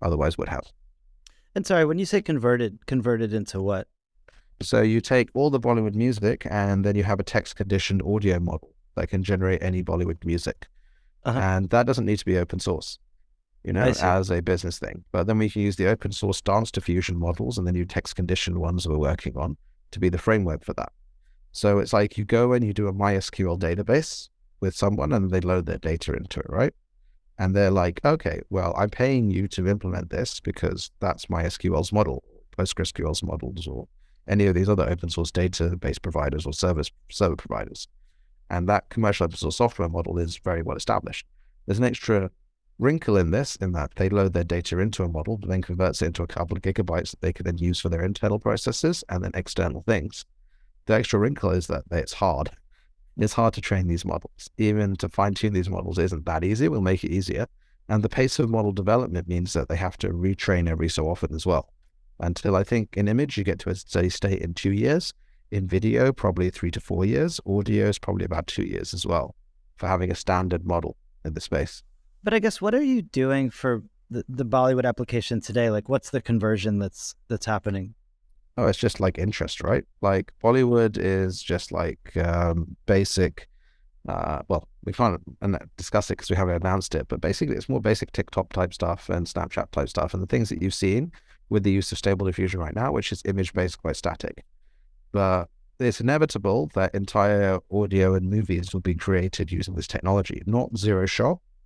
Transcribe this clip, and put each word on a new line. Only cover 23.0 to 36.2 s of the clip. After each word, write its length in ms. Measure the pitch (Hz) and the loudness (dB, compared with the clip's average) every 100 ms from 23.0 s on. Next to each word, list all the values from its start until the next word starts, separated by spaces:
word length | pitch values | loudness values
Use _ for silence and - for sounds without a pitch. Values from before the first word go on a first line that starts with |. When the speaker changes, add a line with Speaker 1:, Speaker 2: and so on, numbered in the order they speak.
| 101 | 2
Speaker 1:
S 160 | 98 - | 2 -2
Q 180 | - 95 | -2 -2
L 80 | 87 | 0
database 720 | 85 90 104 139 156 - - _ _ - | 0 0 2 2 0 -10 -16 _ _ -6
with 140 | 98 | -4
someone 380 | - 101 101 151 | 0 0 0 0
and 180 | 120 95 | 2 2
they 100 | 92 | 2
load 260 | 87 92 82 | 2 0 0
their 120 | 82 | -4
data 340 | 80 82 - | -2 -4 -4
into 280 | 69 92 - | -6 -6 -8
it, 60 | - | -4
right? 260 | 92 131 - _ _ _ _ _ - | 0 0 -2 _ _ _ _ _ -2
And 160 | 95 | 2
they're 160 | 101 98 | 4 4
like, 300 | 95 87 85 | 4 2 2
"Okay, 360 | 147 156 - 80 - | 2 2 0 -6 -4
well, 240 | 95 90 - | -2 0 0
I'm 140 | 101 | -2
paying 400 | - 131 131 107 | 2 2 4 4
you 160 | 92 98 | 2 0
to 200 | - 92 | 0 0
implement 420 | 104 92 87 85 | 0 -2 -4 -4
this 300 | - 123 - | -4 -4 -6
because 500 | - - 87 - - - | -6 -2 -2 -4 -8 -4
that's 280 | 92 - - | -2 -2 -4
my 160 | 85 | -2
S 140 | 82 - | -2 -2
Q 180 | 90 78 | 0 0
L's 160 | 90 | 2
model, 320 | 104 85 64 - - - - | 2 2 -2 -10 -20 -12 -4
PostgreSQL's 640 | 92 - 90 - 80 - | -4 -2 -4 -2 -4 -2
models, 440 | - 78 - 85 76 | -4 -6 -6 -8 -8
or 220 | 67 - - _ _ - | -8 -12 -18 _ _ 0
any 200 | 101 101 | 4 4
of 80 | |
these 140 | 87 95 | 4 4
other 200 | 101 - | 2 2
open 220 | 87 85 | 0 -4
source 200 | 82 80 | -4 -2
database 680 | - 90 - 85 87 - - | 0 0 0 -2 -2 -4 -4
providers 460 | 92 78 | -4 -2